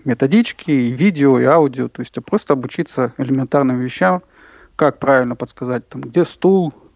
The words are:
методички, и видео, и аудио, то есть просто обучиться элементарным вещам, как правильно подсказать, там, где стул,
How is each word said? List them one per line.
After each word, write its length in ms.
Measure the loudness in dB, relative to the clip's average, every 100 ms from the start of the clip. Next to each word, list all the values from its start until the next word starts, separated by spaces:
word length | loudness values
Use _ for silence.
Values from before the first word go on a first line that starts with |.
| -4
методички, 640 | -2 0 2 0 -4 -2
и 200 | 0 0
видео, 480 | 0 0 2 2 4
и 40 | 4
аудио, 420 | 4 2 -2 -8
то 120 | -8
есть 120 | -10 -10
просто 300 | -4 -4 -2
обучиться 600 | -2 -4 -6 -6 -4 -4 -4
элементарным 600 | -2 -2 0 0 0 0
вещам, 420 | -4 0 0 0 -6 _ -20 -20 -12 -2
как 240 | 0 0
правильно 360 | 2 2 2 -4
подсказать, 540 | -10 -8 -6 -6 -8
там, 120 | -14
где 220 | -4 0
стул, 480 | 0 2 2 4 2 -6 _